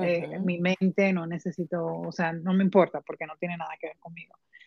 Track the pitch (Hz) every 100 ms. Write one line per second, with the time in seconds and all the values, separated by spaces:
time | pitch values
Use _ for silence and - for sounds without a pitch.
0 | 175 170 151 165 185 175 175 185 190 175
1 | 196 185 165 170 180 165 165 175 165 165
2 | 170 - 165 165 175 190 190 196 165 143
3 | - - 156 - 175 175 160 160 160 156
4 | 170 170 - _ _ -